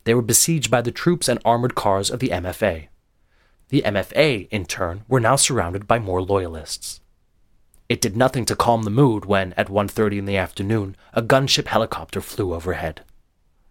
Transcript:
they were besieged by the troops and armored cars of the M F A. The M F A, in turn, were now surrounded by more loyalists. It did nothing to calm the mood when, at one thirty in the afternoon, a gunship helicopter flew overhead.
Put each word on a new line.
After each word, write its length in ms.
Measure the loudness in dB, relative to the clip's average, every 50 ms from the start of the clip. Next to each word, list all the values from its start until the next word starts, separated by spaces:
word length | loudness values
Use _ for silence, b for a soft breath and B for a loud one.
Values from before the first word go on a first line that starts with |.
| 0
they 100 | 2 2
were 80 | 2 2
besieged 480 | 2 2 2 2 2 0 0 0 0
by 100 | 0 0
the 100 | 0 0
troops 380 | -4 -2 0 0 0 2 0 -2
and 100 | -2 0 2
armored 300 | 2 2 2 2 0 -2
cars 360 | 0 0 2 2 2 0 -2
of 100 | -4 -2
the 120 | -2 -2 -2
M 140 | -2 -4
F 160 | -6 -4 -2 0
A. 260 | 0 0 -2 -6 -16 -20 _ _ _ _ _ _ _ _ _ _ _ _ _ _ -2
The 160 | 0 0 2
M 120 | 2 0
F 160 | 0 -2 0 2
A, 320 | 2 4 4 2 0 -4 -6
in 140 | -6 -6 -4
turn, 400 | -4 -6 -4 -4 -4 -6 -8 -4
were 140 | 0 0 2
now 160 | 4 4 4
surrounded 500 | 4 2 2 0 0 -2 -2 -4 -4 -2
by 120 | 0 0 0
more 240 | 0 0 -2 -2 0
loyalists. 800 | 2 0 0 0 -2 -8 -10 -12 -10 -12 -12 -12 -12 -14 -16 _ _ _ _ _ _ _ _ _ _ _ _ _ _ _ _ _ -4
It 120 | -4 -2
did 160 | -2 -2 0
nothing 280 | 2 2 2 2 0 -2
to 100 | -2 -2
calm 260 | 0 2 2 2 2 2
the 80 | 0
mood 340 | 2 4 4 4 4 0 0
when, 280 | 0 0 0 0 0 -2
at 120 | -4 -4 -2
one 200 | 0 0 0 0
thirty 300 | 0 0 0 0 0 -2
in 60 | -4
the 120 | -2 -2
afternoon, 600 | -2 -2 -2 -4 -6 -2 -2 0 -2 -2 -4 -8 b b b b
a 100 | -2 0
gunship 440 | 4 4 4 4 2 0 0 0
helicopter 540 | 0 0 0 0 0 -4 -8 -10 -8 -8 -8
flew 340 | -8 -8 -6 -4 -4 -4 -4
overhead. 480 | -4 -4 -4 -4 -4 -4 -6 -8 -10 -16 -20 -20 -20 _ _ _ _ _ _ _ _ _ _